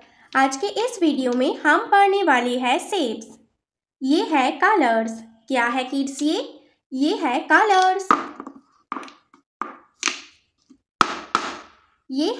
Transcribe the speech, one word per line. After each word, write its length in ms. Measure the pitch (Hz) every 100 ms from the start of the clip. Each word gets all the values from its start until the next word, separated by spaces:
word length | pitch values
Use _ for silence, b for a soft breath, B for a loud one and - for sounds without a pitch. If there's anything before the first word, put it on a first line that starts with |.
| b b b
आज 240 | 262 277 -
के 100 | 403 403
इस 140 | 494 466
वीडियो 300 | 320 262 254
में 220 | 247 277 -
हम 280 | 302 339 466
पढ़ने 320 | 403 403 392
वाले 360 | 339 247 247 247
हैं 200 | 247 320
शेप्स। 500 | - 392 240 220 - - _ _ _ _ _ -
ये 200 | 262 330 440
है 200 | 302 254 -
कलर्स। 560 | 381 427 247 226 226 - - _ -
क्या 180 | 262 240
है 180 | 262
किड्स 360 | 254 277 277 -
ये? 180 | 294 381 - - b b _
ये 220 | 262 294 415
है 220 | 302 269 311
कलर्स। 560 | 330 427 381 370 381 381 - - - - - _ _ - - - - _ _ _ - - - _ _ - - - _ _ _ _ _ _ - - - - - - - - _ _ _ -
ये 240 | 262 349 494